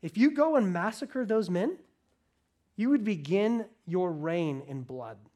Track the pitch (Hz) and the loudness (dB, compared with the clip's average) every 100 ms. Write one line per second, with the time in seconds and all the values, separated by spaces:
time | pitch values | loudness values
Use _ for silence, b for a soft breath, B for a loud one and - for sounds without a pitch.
0 | 170 208 269 294 311 302 202 175 190 220 | -6 2 2 4 4 4 2 0 -2 -4
1 | 285 262 233 220 190 175 226 370 - _ | -8 -6 0 0 0 0 0 -4 -12 _
2 | _ _ _ _ _ _ _ - 226 285 | _ _ _ _ _ _ _ -4 2 2
3 | 214 190 143 190 208 233 214 _ - 180 | 2 -2 0 2 2 0 -4 _ -4 -2
4 | 180 156 156 175 160 135 139 135 127 127 | 0 -2 -2 0 -2 -4 -8 -10 -8 -10
5 | 117 107 110 | -12 -14 -20